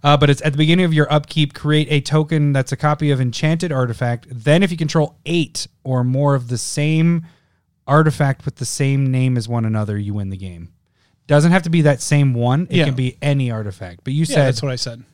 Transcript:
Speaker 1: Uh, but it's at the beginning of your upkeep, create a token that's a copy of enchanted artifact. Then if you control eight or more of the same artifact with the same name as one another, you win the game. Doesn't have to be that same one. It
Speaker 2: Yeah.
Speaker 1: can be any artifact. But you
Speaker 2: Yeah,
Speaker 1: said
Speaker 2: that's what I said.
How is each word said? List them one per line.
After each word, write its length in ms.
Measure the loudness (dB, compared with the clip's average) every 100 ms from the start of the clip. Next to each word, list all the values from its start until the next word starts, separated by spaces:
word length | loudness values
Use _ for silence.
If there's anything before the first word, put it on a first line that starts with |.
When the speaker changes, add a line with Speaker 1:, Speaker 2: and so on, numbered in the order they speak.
Speaker 1:
Uh, 120 | 4 4
but 140 | 4
it's 140 | 2
at 80 | 0
the 40 | 0
beginning 260 | 2 4 4
of 80 |
your 180 | 2 2
upkeep, 440 | 0 -2 -2 -2 -2
create 320 | -2 0 2
a 120 | -2
token 520 | 0 0 0 0 2
that's 180 | 0 -2
a 60 | -2
copy 320 | -2 0 0
of 100 | 0
enchanted 520 | 0 -2 0 0 -2
artifact. 560 | -2 -2 -2 -4 -4 -8
Then 320 | -8 2 2
if 80 | 2
you 80 | 0
control 400 | -2 0 -2 _ -4
eight 420 | -2 -2 -6 -12 _
or 200 | -4 -2
more 320 | 0 0 2 0
of 140 | -2
the 80 | -6
same 640 | -6 -4 0 2 2 0 -4 _ _ _ _ _ 0
artifact 580 | 4 4 2 -2 -2 -6
with 120 | -8
the 80 | -10
same 440 | -2 0 2 0
name 280 | 2 0 0
as 120 | -2
one 160 | -2 -2
another, 320 | -2 -2 -4
you 160 | -4
win 160 | -6 -6
the 80 | -8
game. 320 | -12 -14 -18 _ _ _ _ _ _
Doesn't 260 | 4 6
have 120 | 4
to 80 | 2
be 100 | 2
that 180 | 4 2
same 360 | 0 2 2 2
one. 320 | 0 0 0
It 80 | 0
Speaker 2:
Yeah. 80 | 0
Speaker 1:
can 80 |
be 240 | 0 -4 -4
any 300 | -2 -2 -2
artifact. 520 | -4 -8 -10 -14 -12
But 100 | -6
you 60 | -4 0
Speaker 2:
Yeah, 60 | 2
Speaker 1:
said 100 | 0
Speaker 2:
that's 160 | 0
what 100 | -4
I 40 | -6
said. 280 | -10 -12 -20